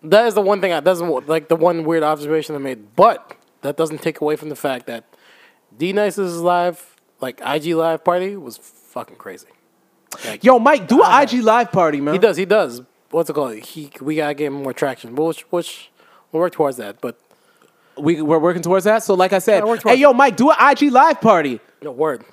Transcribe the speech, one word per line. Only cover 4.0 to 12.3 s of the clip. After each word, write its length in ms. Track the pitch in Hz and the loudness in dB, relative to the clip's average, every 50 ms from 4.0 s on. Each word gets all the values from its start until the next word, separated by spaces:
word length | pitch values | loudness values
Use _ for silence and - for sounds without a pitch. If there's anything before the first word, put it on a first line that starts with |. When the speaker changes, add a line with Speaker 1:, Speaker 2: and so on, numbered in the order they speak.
Speaker 1:
take 180 | - 170 151 - | -6 -6 -6 -2
away 140 | 156 147 156 | -4 -4 -4
from 140 | 147 - 151 | -4 -6 -12
the 60 | 147 | -14
fact 300 | - - 143 131 123 - - | -8 -6 -6 -6 -6 -8 -12
that 180 | 117 113 _ _ _ _ _ _ _ _ _ _ _ _ _ _ _ 110 | -14 -14 _ _ _ _ _ _ _ _ _ _ _ _ _ _ _ _
D 160 | 151 180 196 | -6 -4 -2
Nice's 480 | 208 208 202 180 208 196 180 175 170 | -2 -2 -2 -2 -4 -6 -6 -6 -2
live, 540 | 170 175 175 175 175 180 170 - - _ _ _ _ _ _ _ | -2 0 0 2 0 -2 -4 -6 -16 _ _ _ _ _ _ _
like, 200 | - 131 120 - - | -12 -12 -12 -10 -8
I 160 | - 139 156 | -6 -6 -4
G 140 | 147 170 170 | -4 -2 -2
live 300 | 160 165 165 165 156 _ | 0 0 0 -2 -2 _
party 320 | - 175 180 185 190 202 | -2 -2 -2 -2 -6 -10
was 220 | 196 156 123 113 - | -12 -16 -18 -18 -20
fucking 580 | - - _ _ _ _ _ 123 117 _ - | -20 -20 _ _ _ _ _ -16 -16 _ -20
crazy. 320 | _ - 101 92 - - _ _ _ _ _ _ _ _ _ _ _ _ _ - - - | _ -18 -18 -18 -18 -20 _ _ _ _ _ _ _ _ _ _ _ _ _ -20 -16 -14
Like, 180 | 117 - - - | -14 -12 0 2
Speaker 2:
Yo, 160 | 233 262 240 | 4 4 6
Mike, 280 | 226 269 302 277 190 147 | 4 4 2 2 2 2
do 100 | 220 285 | 4 4
an 40 | - | 6
Speaker 1:
I 160 | 254 240 262 | 6 6 4
Speaker 2:
I 40 | 294 | 4
G 160 | 233 226 247 | 2 0 -2
live 300 | 233 226 226 240 240 - | 0 2 2 2 0 0
party, 300 | - 196 175 160 151 143 | 0 0 0 0 0 -2
man. 120 | 139 147 151 | -2 -2 -2
Speaker 1:
He 60 | 185 | 2
does, 180 | - 220 | 2 2